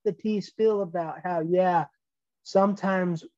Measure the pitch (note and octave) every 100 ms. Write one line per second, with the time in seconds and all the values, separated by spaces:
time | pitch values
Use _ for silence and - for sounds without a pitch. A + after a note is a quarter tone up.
0 | G#3+ - A3 G#3 - - A3 G#3 F#3+ F3
1 | D#3+ - F#3 F3 D#3+ F3+ F#3 E3+ D#3 _
2 | _ _ _ _ - F#3+ G3+ G3+ F#3+ F#3+
3 | F3+ E3 -